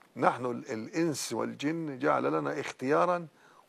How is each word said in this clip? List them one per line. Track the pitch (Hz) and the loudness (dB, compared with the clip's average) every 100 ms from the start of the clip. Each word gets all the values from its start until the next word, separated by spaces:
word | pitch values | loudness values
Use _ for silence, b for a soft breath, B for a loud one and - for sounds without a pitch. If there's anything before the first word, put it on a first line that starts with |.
| _ - | _ 0
نحن | 170 135 127 | 2 2 -2
ال-، | 117 - | -4 -4
الإنس | 113 117 165 170 131 - | -6 -4 0 0 0 -4
والجن | 113 117 117 139 165 156 131 | -2 -2 -2 -2 -2 -4 0
جعل | 147 135 | 2 4
لنا | 135 156 143 147 | 2 0 0 -4
اختياراً | 131 - 131 160 175 175 165 b b b | -6 -4 2 4 4 2 -4 b b b